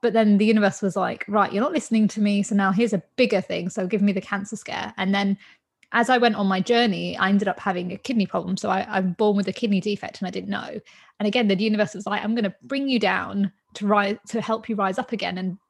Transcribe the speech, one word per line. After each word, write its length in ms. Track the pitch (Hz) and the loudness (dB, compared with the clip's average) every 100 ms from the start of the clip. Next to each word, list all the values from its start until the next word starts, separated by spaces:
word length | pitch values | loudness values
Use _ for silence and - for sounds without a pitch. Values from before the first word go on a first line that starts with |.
But 120 | 240 | 2
then 240 | 226 214 202 | 4 4 6
the 60 | 214 | 6
universe 360 | 220 202 - | 4 2 2
was 140 | 196 196 | -4 -2
like, 280 | 185 - - | -4 -4 -2
"Right, 260 | 208 196 | 0 2
you're 80 | 196 | 0
not 100 | 277 | 0
listening 340 | 311 - 226 214 | -2 0 2 2
to 120 | - | 2
me. 200 | 208 202 | 0 2
So 140 | 202 202 | 2 2
now 160 | 196 | 2
here's 220 | 190 233 | 2 2
a 100 | 202 - - | 0 -4 0
bigger 260 | 247 196 | 2 2
thing. 280 | - 170 175 | -2 -6 -6
So 160 | - 185 | -4 -2
give 160 | 208 | 2
me 100 | 202 | 2
the 80 | 190 | 0
cancer 340 | - 202 202 214 | -4 -8 -6 -12
scare." 380 | - - - - | -10 -8 -8 -4
And 160 | 190 | -2
then 240 | 196 196 196 - _ _ _ _ 226 | 0 0 -2 -6 _ _ _ _ 0
as 140 | 233 | 4
I 80 | 254 | 4
went 180 | 233 208 | 4 2
on 120 | 196 | 0
my 120 | 190 | 0
journey, 560 | 185 233 240 175 175 175 | 2 4 4 0 -4 -2
I 120 | 190 | 2
ended 180 | 196 196 | 2 2
up 120 | - | -2
having 320 | - 180 180 | -4 -4 -6
a 60 | 180 | -10
kidney 260 | - 240 185 | -2 0 0
problem. 320 | 185 170 190 | -2 -4 -4
So 100 | 208 | -2
I, 120 | 190 214 | -2 -2
I'm 220 | 196 185 | -2 -2
born 240 | 175 208 202 | 2 2 2
with 100 | 190 | 0
a 60 | |
kidney 260 | 190 233 196 | -2 0 0
defect 400 | 208 202 - - | 0 -4 -8 -8
and 80 | 185 | -8
I 40 | |
didn't 180 | 190 190 | -8 -8
know. 300 | 196 - - - - - _ | -8 -8 -12 -14 -20 -20 _
And 80 | 208 | -2
again, 200 | 247 214 | 2 2
the 60 | 190 | 2
universe 380 | 214 214 208 | 2 2 0
was 140 | - 202 | -2 -6
like, 160 | 202 | -4
"I'm 100 | 208 | -2
gonna 220 | 233 208 - | -2 -2 -6
bring 260 | 240 277 277 | -6 -4 0
you 80 | 247 | 0
down 520 | 196 190 190 196 196 _ _ - | 2 0 -2 -2 -2 _ _ -6
to 100 | 208 | 0
rise, 320 | 208 202 214 - | 2 2 -4 -6
to 120 | 226 | -6
help 260 | 202 220 - | -2 -4 -4
you 80 | 214 | -2
rise 220 | 196 190 | -2 -2
up 140 | - | -6
again 260 | 214 180 180 | -4 -4 -4
and 220 | 185 185 _ | -6 -6 _